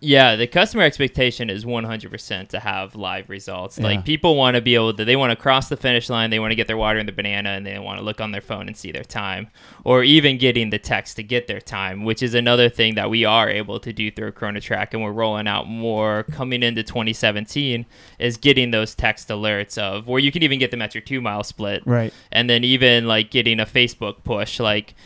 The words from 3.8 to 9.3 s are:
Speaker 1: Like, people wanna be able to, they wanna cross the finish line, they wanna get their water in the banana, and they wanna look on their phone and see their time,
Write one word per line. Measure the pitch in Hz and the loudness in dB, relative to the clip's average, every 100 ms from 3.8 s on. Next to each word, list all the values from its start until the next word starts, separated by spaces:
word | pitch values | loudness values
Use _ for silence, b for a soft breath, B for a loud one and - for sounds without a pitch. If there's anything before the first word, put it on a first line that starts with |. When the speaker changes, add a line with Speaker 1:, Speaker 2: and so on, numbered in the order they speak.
Speaker 1:
Like, | 107 101 90 | -2 0 0
people | 151 170 143 | 2 4 4
wanna | 127 123 | 4 4
be | 120 | 4
able | 117 113 | 4 4
to, | 107 | 0
they | 110 131 | 2 2
wanna | 127 110 | 2 0
cross | 143 131 131 | 2 2 0
the | 139 | -2
finish | 131 120 117 | 0 0 0
line, | 117 113 | -2 0
they | 110 | 0
wanna | 110 113 | 0 -2
get | 110 | -2
their | 110 | -2
water | 107 110 | 0 0
in | 104 | -2
the | |
banana, | 95 101 101 101 | -6 -4 -4 -4
and | 98 98 | -6 -8
they | 98 | -10
wanna | 98 98 | -10 -8
look | 104 107 | -8 -6
on | 107 | -8
their | 101 | -8
phone | - 101 98 | -8 -10 -10
and | 107 | -12
see | 90 | -12
their | 67 | -12
time, | - 113 98 | -10 -8 -6